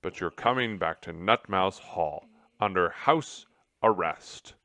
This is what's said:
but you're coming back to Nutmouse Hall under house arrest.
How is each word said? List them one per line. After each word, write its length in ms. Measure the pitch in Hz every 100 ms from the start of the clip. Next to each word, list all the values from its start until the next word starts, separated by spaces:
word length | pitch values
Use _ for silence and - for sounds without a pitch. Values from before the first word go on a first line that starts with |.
but 180 | 92 -
you're 100 | 87
coming 480 | - - 127 120 104
back 220 | 85 82
to 100 | -
Nutmouse 640 | 82 90 117 - 98 92 98
Hall 480 | - 90 80 73 - _ _ _
under 320 | 104 92 87
house 560 | - - 160 147 - - _ _ _
arrest. 720 | 113 101 82 76 - - - -